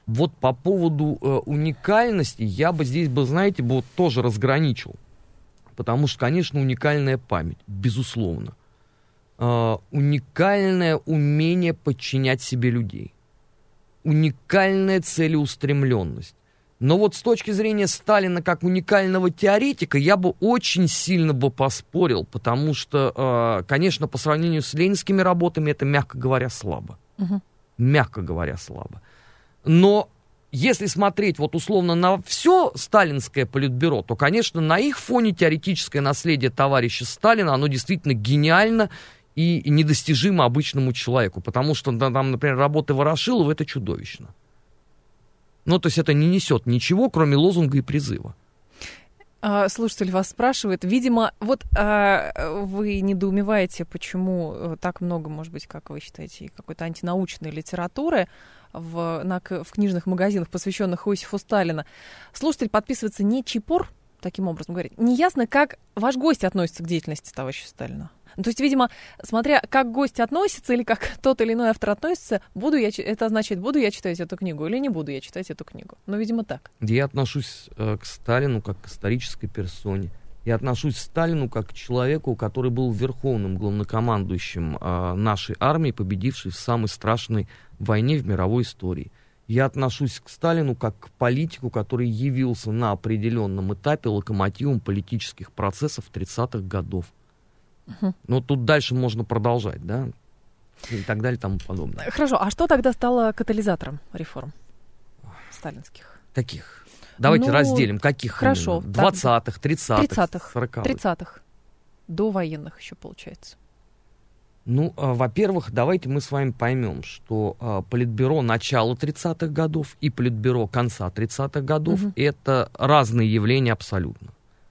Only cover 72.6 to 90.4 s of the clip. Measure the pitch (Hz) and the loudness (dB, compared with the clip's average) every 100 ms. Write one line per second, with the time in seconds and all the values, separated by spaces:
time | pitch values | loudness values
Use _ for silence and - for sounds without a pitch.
72.6 | 269 294 214 - - 214 226 220 220 185 | 0 2 0 -2 -6 -2 0 0 -2 -4
73.6 | 220 285 214 - 190 170 170 180 185 147 | -2 0 0 -2 -6 -6 -6 -6 -6 -4
74.6 | 160 240 277 160 143 135 - - 190 151 | -4 -2 -2 -4 -6 -8 -10 -12 -10 -12
75.6 | 156 - - - - 208 220 233 214 127 | -14 -18 -20 -18 -8 -6 -4 -4 -6 -10
76.6 | - - 107 117 139 139 127 143 - - | -12 -6 0 0 0 -2 -2 -4 -8 -14
77.6 | - - 110 107 - - - 123 139 113 | -18 -6 -4 -4 -8 -12 -2 0 2 -2
78.6 | 107 95 - - 101 123 - - 98 - | -4 -10 -12 -6 -2 -2 -4 -8 -8 -6
79.6 | 90 - 104 98 87 - - - 113 113 | -8 -8 -6 -4 -6 -12 -16 -10 -2 -2
80.6 | 131 123 151 - - - 165 160 123 113 | 0 -2 -2 -4 -6 -2 0 0 -2 -4
81.6 | 101 - - 123 127 156 131 110 107 127 | -8 -10 -4 -2 0 0 -2 -4 -4 -2
82.6 | 127 120 127 104 127 127 139 117 98 92 | -2 0 -2 -2 -4 -2 -2 -2 -2 -2
83.6 | 101 104 101 113 117 104 95 90 - 87 | -2 -2 -2 -2 0 0 -2 -4 -6 -6
84.6 | 80 - 90 90 90 92 107 101 - - | -6 -4 -4 -4 -2 -2 0 -2 -4 -2
85.6 | 135 160 147 - 95 95 123 131 95 - | 0 2 0 -2 -4 -2 -4 -4 -10 -8
86.6 | - 117 107 - 107 113 - 110 - - | -2 -2 -2 -4 -2 -2 0 -4 -4 -12
87.6 | - - 101 107 123 151 127 92 92 120 | -20 -8 0 2 2 0 0 0 2 0
88.6 | 117 - 92 90 - _ _ _ - 117 | -2 -6 -6 -6 -10 _ _ _ -2 0
89.6 | 135 143 131 - 135 - - - | 0 0 -4 -2 -4 -4 -18 -4